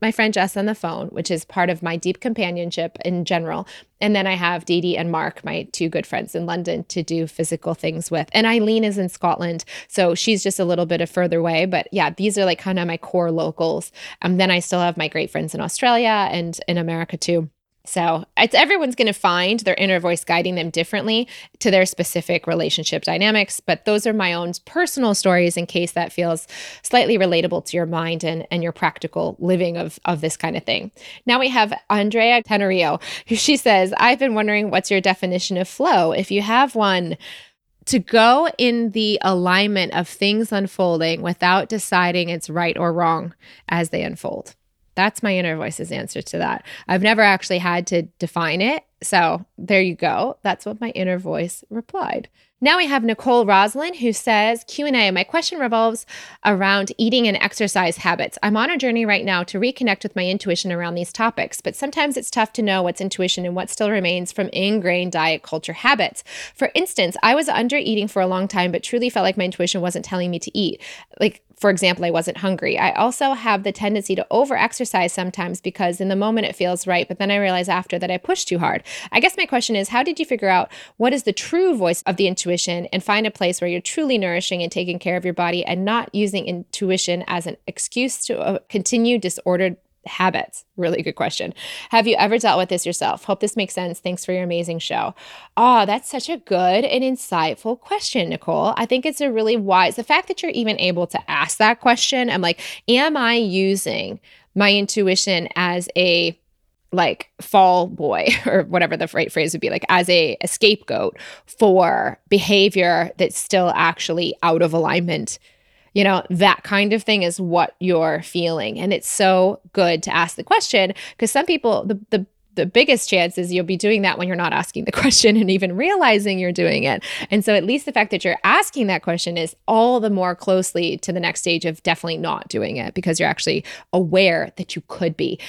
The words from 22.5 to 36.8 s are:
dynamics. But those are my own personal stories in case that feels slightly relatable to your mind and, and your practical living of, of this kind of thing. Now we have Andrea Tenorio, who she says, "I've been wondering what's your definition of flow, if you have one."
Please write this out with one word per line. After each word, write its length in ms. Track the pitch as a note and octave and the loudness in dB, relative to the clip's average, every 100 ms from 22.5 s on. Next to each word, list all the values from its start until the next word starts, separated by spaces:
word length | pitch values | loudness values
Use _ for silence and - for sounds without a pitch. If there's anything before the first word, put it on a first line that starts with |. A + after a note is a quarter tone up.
| E3+ D#3+ - D#3 E3 | -2 0 -2 -2 -4
dynamics. 560 | - E3+ G#3 G#3+ G3 - | -2 0 2 2 0 -4
But 240 | - E3 | -2 -2
those 240 | - G#3 A3+ | 0 0 2
are 60 | |
my 200 | G#3+ F#3 | 0 0
own 200 | E3+ F3 F3+ - | -2 -4 -8 -6
personal 480 | E4 F4+ - A#3 | -2 -2 0 0
stories 440 | G3+ F#3+ F3+ F3 E3+ | 2 4 4 4 0
in 80 | E3+ | -4
case 260 | F3 F3 | -2 -2
that 220 | F3 E3+ | -2 -4
feels 340 | - E3+ E3 - - - - | -2 -2 -2 -6 -16 -16 -12
slightly 360 | - B3 - A3+ | 2 4 4 4
relatable 480 | F#3 E3+ E3+ F3 - | 4 2 2 -2 -4
to 120 | F3 | -4
your 80 | E3 | -2
mind 380 | E3 E3 E3 | -2 -2 -4
and, 240 | E3 E3 - | -4 -4 -4
and 120 | F3 | -4
your 80 | E3+ | -4
practical 640 | - E3 - D#3+ E3 E3 F#3+ | -2 -2 -2 -8 -4 -4 -2
living 380 | F3+ F3+ F3 E3+ | 0 2 0 -2
of, 240 | E3 - - | -8 -6 -4
of 160 | E3 | -2
this 160 | D#3 - | -2 -4
kind 180 | E3 D#3+ | -4 -4
of 80 | |
thing. 280 | - - G#3 - - - - | -2 -4 -4 -16 -20 -6 2
Now 140 | B3 | 2
we 100 | C4+ | 2
have 280 | B3 G#3+ - - | 2 0 -2 -2
Andrea 520 | G#3 G#3 A3+ A3+ A#3+ | 0 2 2 4 4
Tenorio, 560 | - G#3 G3 F#3 D#3+ E3 - - - | 2 0 2 2 0 -2 -6 -10 -4
who 80 | A3+ | 0
she 220 | - C#4 | 2 4
says, 360 | A#3+ G3 F#3+ - | 6 6 4 4
"I've 220 | A#3+ B3+ | 4 4
been 140 | C4+ | 2
wondering 360 | G#3+ G#3+ G#3 G#3 | 0 0 0 0
what's 200 | F#3 - | 0 0
your 120 | F#3+ | 0
definition 560 | F#3 F#3+ F3+ F3+ - F3+ | 2 0 0 -2 -2 -4
of 100 | F#3 | -4
flow, 460 | - D#4+ A3 E3 | 0 2 4 4
if 180 | - G3 | 0 0
you 100 | G3 | -2
have 340 | G3+ A#3 C4+ | 2 2 2
one." 420 | A3+ | 2